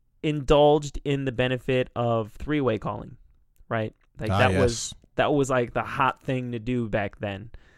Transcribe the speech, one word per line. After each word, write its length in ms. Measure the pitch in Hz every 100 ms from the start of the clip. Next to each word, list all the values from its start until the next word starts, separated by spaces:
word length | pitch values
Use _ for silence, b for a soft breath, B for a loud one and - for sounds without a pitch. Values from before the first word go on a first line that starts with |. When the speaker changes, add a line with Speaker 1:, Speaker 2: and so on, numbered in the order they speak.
| _ _
Speaker 1:
indulged 760 | 156 151 131 147 147 151 147 -
in 200 | 143 139
the 80 | 135
benefit 560 | 117 127 127 - 127 123
of 380 | 117 120 113 104
three-way 460 | - 143 151 123 113
calling, 380 | - 107 113 117 - _ _ _ -
right? 260 | 113 110 - _ -
Like, 120 | 107
Speaker 2:
Ah, 80 | 98
Speaker 1:
that 120 | 127 92
was, 320 | - - -
Speaker 2:
yes. 20 | - _ -
Speaker 1:
that 160 | 113
was, 180 | 147 135
like, 220 | 127 120
the 100 | 120
hot 400 | 110 135 131 -
thing 300 | - 127 123
to 60 | 120
do 300 | 110 123 113
back 300 | 107 101 -
then. 320 | 104 98 117 b b